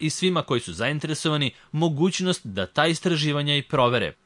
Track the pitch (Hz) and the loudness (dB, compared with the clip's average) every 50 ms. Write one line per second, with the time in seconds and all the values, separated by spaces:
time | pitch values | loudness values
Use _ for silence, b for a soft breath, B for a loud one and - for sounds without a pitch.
0 | 156 156 - - - 185 180 165 139 - 131 120 - - 82 82 113 127 147 151 | -2 -4 -2 0 0 0 0 0 0 0 -2 -2 -2 -4 -6 -4 -4 -2 -2 -2
1 | - 151 156 - - 165 151 147 143 127 B B B B - 151 165 170 156 135 | -4 -4 -4 -2 -2 0 0 0 0 -2 B B B B -2 0 0 2 2 2
2 | 165 190 170 - 185 185 175 - - 117 98 98 95 - - - 151 165 165 156 | 2 2 2 0 0 -2 -2 -2 -4 -6 -6 -4 -4 -2 0 2 2 2 2 0
3 | - 185 170 151 147 151 143 143 143 143 147 143 139 - - 139 127 120 120 120 | 0 0 0 0 0 0 0 0 0 0 0 0 -2 0 2 2 4 4 4 2
4 | 101 78 71 _ _ | 0 -2 -4 _ _